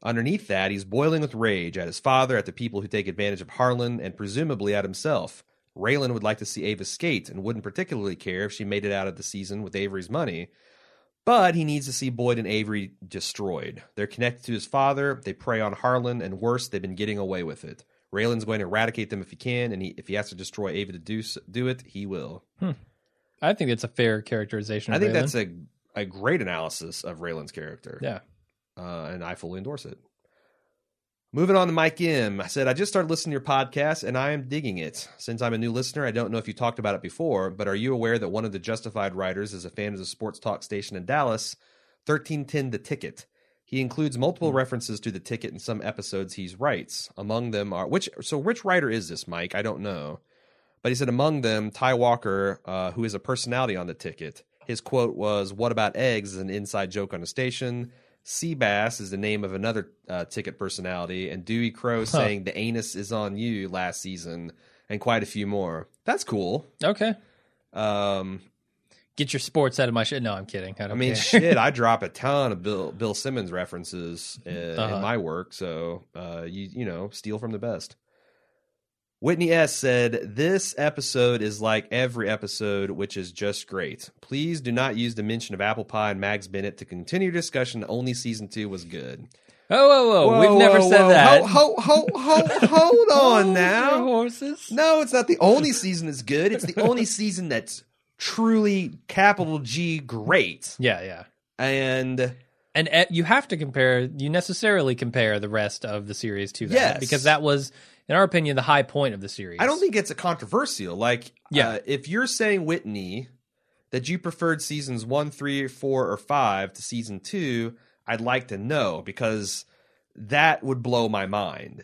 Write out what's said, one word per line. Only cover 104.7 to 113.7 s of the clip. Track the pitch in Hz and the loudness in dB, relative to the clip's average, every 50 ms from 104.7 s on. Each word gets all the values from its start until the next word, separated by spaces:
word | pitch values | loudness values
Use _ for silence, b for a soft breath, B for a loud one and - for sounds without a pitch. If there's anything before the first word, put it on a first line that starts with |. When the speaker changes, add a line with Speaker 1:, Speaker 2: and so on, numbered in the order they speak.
| 202 175 139 131 123 | 4 4 4 2 0
Speaker 2:
compare | - 127 120 120 127 113 107 104 104 | 0 -4 -2 0 2 2 2 2 0
the | 104 104 | -2 -2
rest | 110 107 104 104 - - - | 0 0 0 -2 -4 -6 -8
of | 107 104 104 101 | -6 -6 -6 -6
the | 104 101 | -8 -8
series | - - 110 101 98 101 98 - | -6 -6 -4 -4 -4 -6 -6 -6
to | - 113 | -6 -4
that, | 156 226 | 2 2
Speaker 1:
Yes. | 262 240 - - - | 4 4 4 2 -2
Speaker 2:
because | 131 123 147 135 131 | -2 -2 0 2 4
that | 151 156 147 | 4 4 4
was, | 151 147 143 139 135 - b b b b b b b | 4 2 2 0 -2 -6 b b b b b b b
in | - 151 | 0 4
our | 185 196 | 4 4
opinion, | - 180 170 156 147 135 | 4 4 2 2 2 0
the | 131 123 | 2 4
high | 156 147 139 131 | 4 4 4 4
point | - - 147 139 123 101 | 2 0 0 0 0 -2
of | 95 | -6
the | 98 98 | -10 -12
series. | - - 98 87 85 - | -10 -12 -12 -10 -2 0
Speaker 1:
I | 220 | 2
don't | 269 311 359 | 2 2 2
think | 392 330 214 | 0 2 2
it's | 208 - - | 0 -2 -2
a | - | -6
controversial. | - - 175 165 - 120 98 - 254 285 - - - 95 87 85 | -4 -2 -2 -2 -2 -4 -2 -2 -2 0 -2 -4 -6 -6 -6 -4
Like, | 98 113 120 120 120 - - - _ _ _ | 0 0 0 0 0 -4 -12 -20 _ _ _
Speaker 2:
Yeah. | 147 143 117 113 | 2 4 4 4
Speaker 1:
uh, | 110 104 - | 0 -4 -2
if | - 143 131 135 | -2 -4 -4 -4
you're | 151 190 233 262 | -4 -2 -2 -2
saying, | 240 - - 220 214 202 185 160 | -2 -2 0 2 2 2 2 2
Whitney, | 156 170 - - 107 104 101 92 90 98 117 131 - - _ _ _ _ _ _ _ | 0 -2 -2 -2 -6 -8 -6 -6 -8 -8 -10 -10 -12 -18 _ _ _ _ _ _ _